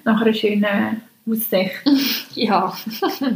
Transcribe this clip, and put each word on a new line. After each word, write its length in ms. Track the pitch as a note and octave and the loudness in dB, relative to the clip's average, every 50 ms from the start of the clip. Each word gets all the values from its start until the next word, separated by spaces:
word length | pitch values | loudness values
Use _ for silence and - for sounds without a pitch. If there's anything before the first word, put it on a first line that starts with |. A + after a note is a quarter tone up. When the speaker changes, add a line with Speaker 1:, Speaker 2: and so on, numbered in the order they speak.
| - | -2
Speaker 1:
nach 180 | A#3 A3 G#3+ | 0 2 4
einer 120 | A3+ A3+ A3 | 4 2 2
schönen 680 | A3 - G#3 G#3 G#3 G3+ G#3 G3+ G3+ A3 A3 A3 - - - _ _ _ A3+ | 2 2 0 2 2 2 2 2 0 0 -2 -4 -6 -8 -14 _ _ _ -4
Aussicht. 420 | A3+ A3 - - - F#3 F#3 F#3+ - - - | -4 -4 -2 0 0 0 0 -2 -4 -2 0
Speaker 2:
<laughs> 500 | C#4 C#4+ C4+ - - - - - - - | 2 2 2 2 0 -4 -6 -8 -10 -6
Ja. 380 | - C4 G#3 G3+ F3 F#3+ F#3 F3+ - - A3 A3 - G4 E4+ - - C4+ B3+ A3 | -2 0 2 2 2 2 0 -4 -6 -10 -10 -6 -4 -4 -4 -2 -2 -2 -2 -2